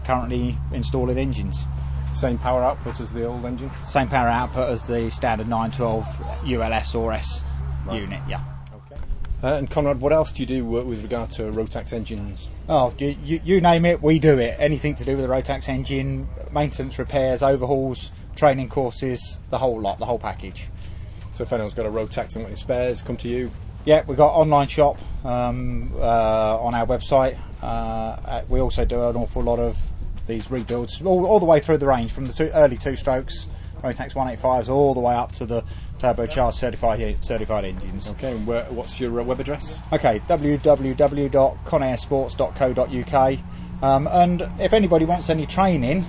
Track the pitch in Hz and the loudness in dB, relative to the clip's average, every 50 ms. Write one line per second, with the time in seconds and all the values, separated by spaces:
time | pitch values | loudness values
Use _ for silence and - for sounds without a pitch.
0 | - - 131 123 120 120 123 123 123 123 131 135 - - 135 131 117 - 135 131 | -2 -2 -2 -2 -2 -2 -2 -2 -2 -2 -2 -4 -6 -6 -4 -4 -4 -2 -2 0
1 | 127 127 127 131 135 135 131 135 135 - - - - - - - - - - - | 0 0 0 0 -2 -2 -2 -2 -4 -4 -4 -4 -4 -6 -6 -6 -6 -4 -4 -4
2 | - - - - - 127 123 117 - 123 127 127 123 131 147 - - 120 113 - | -4 -4 -4 -2 -2 -2 -2 -2 -2 0 0 2 2 0 -2 -2 -6 -8 -8 -8
3 | 117 107 - 117 117 120 123 123 120 123 127 120 131 139 - - - - - 143 | -8 -8 -6 -6 -4 -4 -4 -6 -6 -6 -6 -8 -8 -10 -10 -10 -12 -2 0 0
4 | 131 120 135 131 120 117 117 120 127 123 - 127 127 120 120 110 - - 120 117 | 0 2 2 2 2 2 2 0 -2 -2 -2 -2 -2 -2 -2 -4 -4 -4 -4 -2
5 | 117 113 107 - - 123 113 107 110 113 117 113 113 113 - - 120 113 110 113 | -2 -4 -4 -2 -2 -2 -2 -2 -2 -2 -2 -2 -2 -2 -2 -2 -2 -2 -2 -2
6 | 104 - - - - - - - - 139 127 117 113 110 113 113 110 - - 117 | -4 -6 -8 -8 -8 -8 -8 -6 -4 -2 -2 -2 0 0 -2 -2 -2 -2 -4 -2
7 | 113 113 110 107 - - - - - - - - - - - - - - 98 110 | -2 -2 -2 -4 -4 -6 -6 -6 -6 -6 -6 -6 -4 -4 -4 -6 -4 -4 -6 -6
8 | 98 95 98 95 - - - - - - - - - - 107 - - - - - | -6 -6 -8 -6 -6 -6 -6 -6 -6 -8 -10 -12 -12 -14 -16 -16 -18 -14 -10 -10
9 | - - - - - - - - 139 131 151 143 139 135 - 156 147 143 139 123 | -6 -6 -4 -4 -4 -4 -4 -2 0 0 0 0 -2 -2 0 0 2 2 0 0
10 | 127 143 156 160 151 - - - 131 117 131 131 120 113 113 117 123 127 117 107 | 2 4 4 4 4 2 -2 -6 -4 -2 -2 -2 -2 0 -2 -2 -2 -2 -6 -6
11 | 107 110 123 117 113 110 - - 113 107 107 110 110 104 - 120 - - 120 117 | -6 -6 -6 -6 -6 -6 -6 -6 -6 -4 -2 -4 -4 -4 -6 -8 -8 -6 -6 -6
12 | 104 - 113 104 101 101 98 - - - - - - - 160 143 127 117 - - | -6 -6 -8 -8 -8 -8 -10 -10 -12 -12 -12 -12 -2 2 4 4 4 2 0 -2
13 | 143 143 143 - 147 143 165 160 - 170 190 190 170 175 170 165 170 175 175 156 | -4 -4 -4 -4 -4 -4 -4 -4 2 2 4 6 6 6 6 6 6 4 2 4
14 | 147 151 160 156 135 156 143 131 117 117 - - 147 147 156 127 - 151 143 127 | 4 4 4 6 6 6 6 6 4 0 0 2 2 2 2 0 -2 -2 -2 -2
15 | 120 135 135 139 131 127 127 131 127 - 139 131 - 139 131 131 135 - 139 135 | -2 -2 0 0 0 0 0 0 0 -2 -4 -4 -4 -4 -4 -4 -4 -2 -2 -2
16 | 135 139 135 131 135 - - - - - - 147 151 143 - - 135 131 - - | -2 -2 -4 -4 -6 -8 -8 -10 -10 -4 0 0 0 0 -2 -6 -8 -8 -6 -8
17 | 123 - - 139 131 131 127 117 135 135 139 131 127 123 143 135 131 131 123 - | -6 -2 0 0 2 2 2 2 4 2 4 2 2 0 0 0 0 -2 -4 -6
18 | - - - - - - - - 156 147 135 131 131 113 - 143 131 120 - - | -10 -14 -14 -14 -14 -14 -2 4 4 4 4 4 -2 -2 -2 -2 -2 -2 -4 -4
19 | 135 131 123 120 - - - - - - - 120 135 127 117 110 104 98 98 - | -4 -4 -4 -6 -8 -12 -12 -12 -8 -6 -2 0 0 0 0 0 -2 -4 -4 -4
20 | 110 120 120 117 - 107 - - 104 95 - - - - - - - - - - | -4 -4 -4 -4 -4 -6 -8 -8 -10 -12 -12 -12 -12 -12 -12 -12 -12 -12 -12 -12
21 | - - - - - - - - 123 - 127 113 107 104 - 117 110 107 104 113 | -12 -12 -12 -14 -14 -12 -8 -8 -4 -4 -2 -2 -2 -4 -4 -4 -4 -2 -2 -4
22 | 110 107 - - 117 - - 113 95 98 104 - - - 127 123 123 123 120 - | -4 -4 -4 -6 -6 -6 -8 -10 -8 -8 -10 -10 -4 -2 -2 0 0 -2 -2 -4
23 | - - 123 - - 120 120 127 123 113 - - - - - - - 151 151 156 | -6 -8 -8 -6 -4 -4 -4 -4 -4 -6 -8 -10 -12 -12 -12 -6 6 8 8 8
24 | - 151 135 131 151 147 151 165 156 156 147 143 139 - - 156 147 143 139 - | 8 6 6 6 6 8 8 6 6 8 6 6 4 4 4 6 6 6 4 0
25 | - - - - - 127 123 123 123 123 123 123 123 123 120 120 120 123 123 - | -8 -6 -6 -6 -2 -2 0 0 0 0 0 -2 -2 -2 -2 -2 -2 -2 0 2
26 | - 117 117 117 113 110 110 110 110 107 110 113 120 120 120 117 113 113 127 117 | 2 4 4 4 4 4 4 4 4 2 2 2 0 0 0 0 2 2 0 -2
27 | - - 147 135 131 131 127 - - - - - - 117 117 113 113 113 113 113 | 2 4 4 4 4 4 0 -4 -10 -10 -10 -8 -6 -4 -4 -2 -2 -2 -4 -4
28 | 113 113 110 - - - - 120 - - 135 131 131 120 - - 120 113 123 120 | -4 -4 -6 -8 -8 -6 -6 -6 -2 0 2 2 2 2 2 2 2 2 2 2
29 | 120 120 117 120 120 - - 127 123 120 120 120 120 117 - - - - - - | 2 2 0 0 -2 -2 0 0 2 2 2 2 2 0 0 0 -2 -2 -2 -4
30 | - - - - - - 113 110 101 - 131 123 110 95 117 120 120 113 - - | -6 -6 -6 -6 -4 -4 -4 -6 -4 -4 -4 -4 -4 -4 -4 -4 -4 -6 -6 -2
31 | 156 190 185 180 180 185 220 208 175 165 165 147 143 - 156 151 143 135 131 123 | 2 4 4 4 6 6 6 6 8 8 6 6 6 4 2 4 4 4 4 4
32 | 117 113 - 135 135 127 - - 156 156 - 160 147 139 123 117 - 139 131 120 | 2 -4 -4 -4 -4 -6 -2 -2 -2 2 6 6 6 6 4 0 -4 -4 -4 0
33 | - 139 131 131 135 - - - - - - - - - - - - 127 120 - | 0 0 0 0 -2 -4 -8 -8 -8 -8 -10 -10 -10 -12 -10 -6 -6 -6 -4 -4
34 | 131 139 - 135 131 127 120 104 - 131 127 123 110 117 131 139 147 139 131 127 | -8 -6 -4 -2 -2 -2 -4 0 2 2 4 4 2 2 4 4 6 4 4 2
35 | 120 123 120 120 120 - - - 127 110 117 117 110 - - - - - - - | 2 2 2 2 0 -4 -6 -8 -6 -2 -2 -2 -2 -4 -10 -10 -10 -10 -8 0
36 | - 123 117 - 117 113 - 135 123 117 - - - 120 120 - 127 117 107 107 | 0 0 2 2 -2 -2 0 2 2 2 0 0 -4 -4 -2 0 0 0 0 0
37 | 110 107 107 - - - 123 110 107 104 110 104 98 95 95 95 95 95 92 98 | -2 -2 -2 -2 -2 -2 -2 -2 -2 -2 -2 -2 -2 -4 -4 -6 -6 -6 -6 -8
38 | - 107 104 - 139 131 123 110 104 113 117 117 117 113 127 117 120 - - - | -8 -8 -8 -6 -6 -6 -4 -4 -2 -2 -2 -2 -2 -4 -8 -8 -8 -8 -6 -4
39 | 131 120 117 123 120 123 127 123 135 135 147 143 - - - - - - 156 151 | -4 -2 -2 -2 -2 -2 -2 -2 -2 -6 -6 -6 -8 -10 -10 -12 -6 -2 -2 2
40 | - 131 110 107 - - 175 151 143 147 147 135 - 151 147 135 135 135 127 135 | 4 2 2 2 2 0 0 2 2 0 0 4 6 4 4 4 4 -2 2 2
41 | 147 139 143 143 143 135 135 135 135 131 - - - - 170 151 139 131 123 113 | 2 2 4 0 -2 2 4 4 4 4 2 -4 -6 -2 0 0 0 0 -2 -4
42 | - - 143 135 135 120 - - 139 - - - 139 127 123 127 127 120 131 123 | -2 -2 0 0 0 -2 -2 -2 -2 -2 0 0 0 0 2 0 0 0 -2 -6
43 | 117 - 143 135 131 135 135 131 - - - - - - - - - 135 135 135 | -4 0 4 4 4 4 2 -2 -6 -10 -12 -12 -12 -10 -6 0 2 4 4 4
44 | 147 160 - 180 175 175 175 170 170 - - - 196 185 - 220 202 175 175 160 | 2 4 6 6 6 6 4 0 -2 -6 -4 -2 2 4 4 4 6 6 6 4
45 | 160 165 175 175 - - 160 160 147 139 - 185 190 190 175 147 120 123 156 190 | 4 2 0 -2 0 0 0 0 0 -2 2 2 4 4 4 2 2 0 0 0
46 | 175 | -2